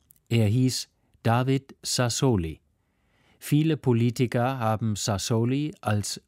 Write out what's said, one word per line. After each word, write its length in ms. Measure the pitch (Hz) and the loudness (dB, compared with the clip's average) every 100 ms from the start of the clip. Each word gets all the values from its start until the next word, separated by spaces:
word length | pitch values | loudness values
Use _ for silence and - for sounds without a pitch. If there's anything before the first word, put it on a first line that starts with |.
| _ _ - | _ _ -2
Er 180 | 117 107 | 2 2
hieß 420 | 123 127 - - _ _ _ | 2 0 -2 -10 _ _ _
David 540 | 113 120 127 135 - - | 0 2 2 -2 -4 -14
Sassoli. 760 | - - 123 - 135 107 82 76 _ _ _ _ _ _ _ _ | -6 -2 -2 2 2 2 -2 -8 _ _ _ _ _ _ _ _
Viele 400 | - 147 156 151 | 0 2 2 0
Politiker 800 | 135 117 120 117 123 123 123 135 | 2 2 2 0 -2 0 -2 -2
haben 380 | 110 110 113 104 | -2 -2 -2 -4
Sassoli 800 | - 98 - 113 117 135 151 - | -4 -4 0 0 0 -2 -4 -6
als 420 | - 107 95 - | -4 -2 -4 -10